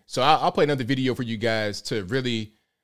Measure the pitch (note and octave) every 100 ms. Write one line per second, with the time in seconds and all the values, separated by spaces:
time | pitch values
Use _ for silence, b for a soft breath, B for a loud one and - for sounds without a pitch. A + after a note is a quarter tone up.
0 | - - C3+ D3 D#3+ F3+ D3 C#3 A#2 C3
1 | C3 A#2 A#2 A2+ A2+ A2+ G#2+ G2+ - A#2
2 | F2+ C3 B2+ A2+ G#2+ _ _ _